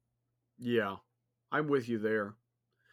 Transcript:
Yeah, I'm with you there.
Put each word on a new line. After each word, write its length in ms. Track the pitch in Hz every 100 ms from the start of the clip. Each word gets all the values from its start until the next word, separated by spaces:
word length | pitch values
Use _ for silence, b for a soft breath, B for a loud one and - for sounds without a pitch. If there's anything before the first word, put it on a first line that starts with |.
| _ _ _ _ _ -
Yeah, 400 | 120 117 101 95 - _ _ _ _
I'm 160 | 139 151
with 200 | 139 117
you 120 | 113
there. 360 | 107 107 101 - _ _ _ _ b